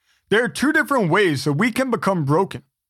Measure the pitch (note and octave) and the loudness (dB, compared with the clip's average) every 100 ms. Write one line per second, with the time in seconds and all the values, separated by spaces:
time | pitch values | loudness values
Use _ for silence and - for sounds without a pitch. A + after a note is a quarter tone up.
0 | _ _ - G#3 A#3+ - C4+ D#4 B3+ C#4 | _ _ -2 0 0 -2 0 0 0 0
1 | F#3 F3+ G3 C#3 D3+ C#3+ A#3+ A3+ C4 - | 2 2 2 0 -2 0 0 0 -2 -2
2 | - F#3+ C#3 D3+ G3 - - _ _ | -2 -2 0 0 0 -6 -18 _ _